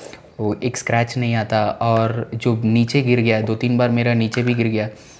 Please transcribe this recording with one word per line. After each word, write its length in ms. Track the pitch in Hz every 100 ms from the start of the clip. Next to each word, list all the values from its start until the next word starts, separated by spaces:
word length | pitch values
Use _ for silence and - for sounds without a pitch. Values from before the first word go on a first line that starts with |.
| - - - -
वो 200 | 104 -
एक 140 | 123 -
scratch 400 | - 117 117 127
नहीं 180 | 120 117
आता 300 | 104 110 104
और 680 | - 117 113 113 113 - 113
जो 260 | 123 113
नीचे 380 | 113 117 117 143
गिर 180 | 123 123
गया, 220 | 117 110
दो 140 | 107 110
तीन 220 | 123 123
बार 120 | 123
मेरा 240 | 120 120
नीचे 300 | 117 110 123
भी 100 | 123
गिर 140 | 120 113
गया, 220 | 107 107 - - -